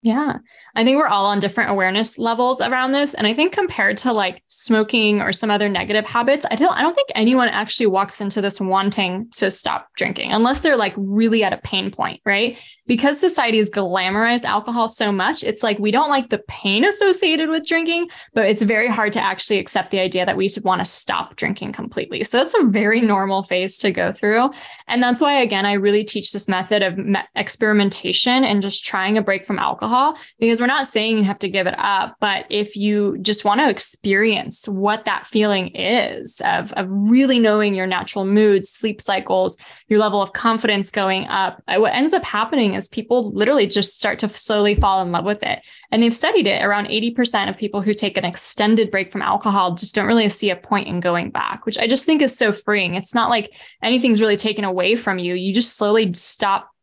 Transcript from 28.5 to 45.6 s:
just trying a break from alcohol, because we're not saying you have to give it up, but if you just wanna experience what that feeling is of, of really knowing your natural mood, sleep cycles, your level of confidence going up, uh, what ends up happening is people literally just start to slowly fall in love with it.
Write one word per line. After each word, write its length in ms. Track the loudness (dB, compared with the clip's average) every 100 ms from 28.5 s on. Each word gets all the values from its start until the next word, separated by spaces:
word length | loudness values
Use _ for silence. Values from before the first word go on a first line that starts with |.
| 2
just 220 | 0 -4
trying 340 | -4 -4 0 0
a 40 |
break 240 | 0 -2 -2
from 120 | -4
alcohol, 320 | -2 -4 0 2 2 -2 -14 _
because 220 | 0 2
we're 60 | 2
not 200 | 0 0
saying 300 | 0 0 2
you 80 |
have 140 | 0 0
to 80 | -2
give 180 | 0 -2
it 80 | -2
up, 380 | -2 0 -2 -2
but 260 | -2 -2 -2
if 260 | -4 -4 -2
you 420 | 0 2 0 -2
just 220 | -2 0
wanna 240 | 2 2 2
experience 960 | 2 -2 -2 0 2 2 0 -2 -4 -2
what 380 | -2 -2 -2
that 220 | -2 -6 -2
feeling 420 | 0 2 0 -2 -4
is 640 | -2 0 0 -4 -6 -4
of, 280 | -2 -2 -4
of 140 | -6 -4
really 500 | -2 4 4 4 4
knowing 340 | 4 4 2
your 140 | 0 -2
natural 380 | -2 -4 -4
mood, 420 | 2 4 6 4 2
sleep 340 | -2 -2 -6
cycles, 560 | -4 -4 0 0 0 -2 -6 -20 _
your 140 | 2
level 200 | 2 0
of 120 | -2
confidence 580 | 0 0 0 0 0 0
going 360 | -2 0 -2 -2
up, 340 | -2 -2 -4 -4
uh, 100 | 0
what 160 | 2
ends 200 | 2 2
up 100 | 0
happening 500 | -2 -4 -2 0 0
is 140 | 0 -4
people 420 | -6 -2 0 0
literally 340 | 0 2 4 2
just 320 | 2 -2 -2
start 200 | -4 -2
to 80 | -6
slowly 480 | -4 -2 2 2 4
fall 260 | 2 2
in 80 | 0
love 140 | -2
with 180 | -2 -4
it. 180 | -4 -6